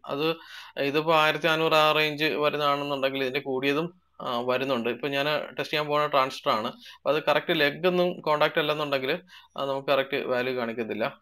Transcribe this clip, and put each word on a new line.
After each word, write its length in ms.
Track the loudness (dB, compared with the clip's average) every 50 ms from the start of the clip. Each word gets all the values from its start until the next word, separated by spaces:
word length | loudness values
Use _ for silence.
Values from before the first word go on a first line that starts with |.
| -8
അത് 300 | -8 -4 -2 -2 -2 -2 -4 -8 -16 -18 -18 -18 -14 -6 -4
ഇതിപ്പോ 320 | -2 0 0 0 2 4 4
ആയിരത്തി 320 | 6 4 4 2 2 0 0
നാനൂറ് 260 | 2 2 2 2 4
ആ 180 | 4 4 4
റേഞ്ച് 340 | 4 4 2 0 0 0 -2
വരുന്നതാണെന്നുണ്ടെങ്കിൽ 960 | 0 0 2 0 0 0 2 2 2 2 0 0 -4 -2 0 0 -2 0 0
ഇതിന്റെ 180 | -2 -2 -2 -4
കൂടിയതും, 640 | -4 -4 -4 -2 0 0 0 0 -2 -4 -8 _ _ _ _ -10
ആ, 180 | -8 -6 -4 -4
വരുന്നുണ്ട്. 500 | 0 0 0 0 0 0 0 0 0 -2
ഇപ്പൊ 180 | -4 -2 -4 -4
ഞാൻ 180 | -2 -2 0
ടെസ്റ്റ് 440 | 0 -2 -2 -4 -6 -8 -8 -6 -4
ചെയ്യാൻ 180 | -2 -4 -2 0
പോകുന്ന 200 | 0 0 0 2
ട്രാൻസിസ്റ്റർ 440 | 2 2 2 2 -2 -4 -2 0
ആണ്. 160 | 0 0 0 -4
അപ്പൊ 420 | -8 -10 -18 -20 -20 -6 _ 0
അത് 140 | 0 2 2
കറക്റ്റ് 360 | 2 0 2 2 0 2 2
ലെഗ് 280 | 2 2 2 0 0 0
ഒന്നും 340 | 2 2 2 0 -2 -4
കോൺടാക്ട് 380 | -2 -2 2 2 2 2 2 0
അല്ലെന്നുണ്ടെങ്കിൽ, 600 | 0 0 0 -2 -2 -2 -2 -2 -2 -2 -4 -4 -6 _ -20 -20 -20 _ _ -6
ആ, 80 | -4
നമുക്ക് 220 | -4 -4 -4 0 0
കറക്റ്റ് 380 | 2 2 2 0 -2 -4 -2
വാല്യൂ 300 | 0 0 0 0 -2 -2
കാണിക്കത്തില്ല. 680 | -2 -4 -4 -4 -4 -4 -4 -2 -2 -2 -2 -4 -8